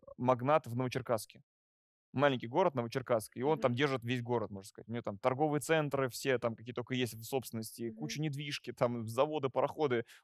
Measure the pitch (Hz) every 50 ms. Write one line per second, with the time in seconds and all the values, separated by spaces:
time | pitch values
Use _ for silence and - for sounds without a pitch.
0 | - - - - 123 123 127 113 123 135 151 156 - 113 117 123 127 127 - 135
1 | 113 - 120 110 - - - - - _ _ _ _ _ _ _ _ _ _ _
2 | _ _ - 131 143 143 135 120 117 117 123 165 190 175 143 123 120 117 - 135
3 | 120 - 123 110 107 - - 113 123 147 156 156 151 127 120 120 147 143 135 117
4 | 120 117 127 123 117 117 123 117 107 107 104 98 98 - - - - - 113 120
5 | 107 110 101 98 - 127 127 127 156 151 147 147 - - 160 160 151 143 143 135
6 | 135 123 - - - 139 131 117 123 117 113 - 110 120 123 - 120 - 131 127
7 | 131 120 117 110 113 - 139 131 117 - - 113 110 - - - 117 117 113 -
8 | - - - 143 156 156 135 139 147 143 135 - - 123 120 - 135 120 120 120
9 | 110 110 113 123 143 156 156 151 135 131 - 131 131 143 - 156 156 135 123 117
10 | 113 - - -